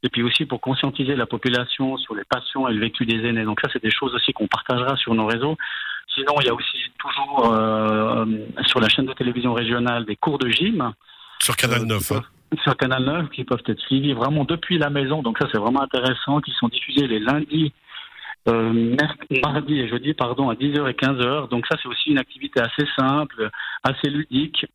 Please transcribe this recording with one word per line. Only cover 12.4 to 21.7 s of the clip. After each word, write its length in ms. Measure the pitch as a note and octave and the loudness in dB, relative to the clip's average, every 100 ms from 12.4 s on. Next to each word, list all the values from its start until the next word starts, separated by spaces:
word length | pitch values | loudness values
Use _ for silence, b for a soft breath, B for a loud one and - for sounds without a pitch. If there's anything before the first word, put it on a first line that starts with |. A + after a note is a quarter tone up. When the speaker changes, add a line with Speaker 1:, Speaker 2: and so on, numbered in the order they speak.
| _ | _
Speaker 1:
peuvent, 80 | D#3+ | -2
sur 140 | - C#3 | 0 2
Canal 260 | C3 C3 | 2 2
neuf, 260 | B2+ D#3+ D#3 | 2 0 -2
qui 120 | - | -6
peuvent 200 | B2 A#2+ - | -2 -2 0
être 120 | G#2 | -4
suivis 320 | - C3+ C#3+ | 0 2 2
vraiment 320 | B2 B2 D3+ C#3 | 0 2 2 0
depuis 320 | E3 - F3 | -2 0 2
la 120 | D3 | 2
maison. 320 | C#3+ C3+ D#3 | 0 0 0
Donc 160 | A#2+ A2 | 0 0
ça, 120 | C3+ | 0
c'est 80 | A2 | 2
vraiment 220 | G#2+ C3 | 2 2
intéressant, 580 | C#3 C3 B2+ B2 - D3 | 2 0 0 0 0 0
qui 120 | - G#2+ | 0 -2
sont 120 | A#2+ | 0
diffusés 360 | - - C3+ C#3 | -2 -2 0 2
les 140 | A2 | 0
lundis, 540 | A2 D3 D3 D#3 D3+ - B B B B B B - | 0 0 0 0 0 -2 B B B B B B 2
euh, 240 | A#2 A2+ | 2 4
merc-, 720 | A2+ A#2 B2+ D3 - - C3+ | 4 2 2 0 -2 -4 0
mardi 360 | D3 C#3+ C3+ D3 | 0 0 0 0
et 80 | A#2+ | 0
jeudi, 240 | A#2+ C3 | -2 -2
pardon, 360 | D#3 B2 A#2+ C3+ | -2 0 2 0
à 60 | A2+ | 2
dix 220 | C#3 D3 | 0 0
heures 100 | C#3 | 0
et 60 | |
quinze 260 | A#2+ C3+ C3+ | 0 0 2
heures. 300 | B2 D3 C3 | 0 0 0
Donc 160 | B2 | -2
ça, 80 | A#2 | 0